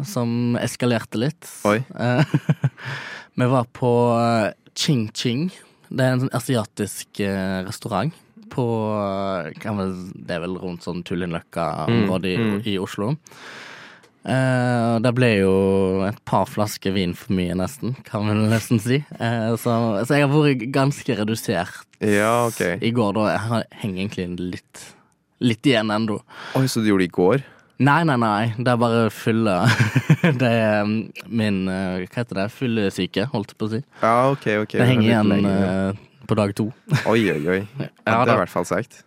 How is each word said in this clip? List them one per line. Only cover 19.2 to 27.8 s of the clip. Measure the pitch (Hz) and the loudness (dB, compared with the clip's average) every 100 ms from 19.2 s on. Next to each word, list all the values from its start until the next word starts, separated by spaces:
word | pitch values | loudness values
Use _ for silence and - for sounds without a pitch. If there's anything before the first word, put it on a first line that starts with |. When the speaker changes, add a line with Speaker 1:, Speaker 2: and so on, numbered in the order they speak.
| 117 117 113 113 | -2 -2 -2 -2
Speaker 1:
så, | 120 117 117 98 | 0 0 0 -2
så | 127 | 0
jeg | 143 139 | 2 4
har | |
vært | 151 147 127 117 | 4 4 2 0
ganske | 139 139 143 - 101 | 0 0 0 -4 -2
redusert | 107 113 - 90 92 - - _ | -2 -2 -2 -2 -4 -10 -20 _
Speaker 2:
Ja, | 107 101 107 120 117 | 0 2 4 2 0
ok. | - 92 95 | 0 -2 0
Speaker 1:
i | 117 | -2
går, | 117 104 101 | 0 0 0
da. | 104 | 0
Jeg | 87 | 0
har, | 110 117 - | -2 -4 -4
henger | - 107 92 | -8 -6 -6
egentlig | 101 - 90 90 90 | -6 -6 -8 -6 -8
litt, | - - - - - _ _ _ _ | -8 -14 -20 -20 -20 _ _ _ _
litt | 123 113 143 | 0 2 4
igjen | 113 110 | 4 2
ennå. | 107 110 104 - - - | 0 -2 -4 -10 -18 -4
Speaker 2:
Oi, | 135 131 | 0 0
så | 120 | 2
du | 107 | 4
gjorde | 98 87 | 4 2
det | |
i | - | 2
går? | 90 135 - - _ | 4 2 -2 -18 _
Speaker 1:
Nei, | - | 2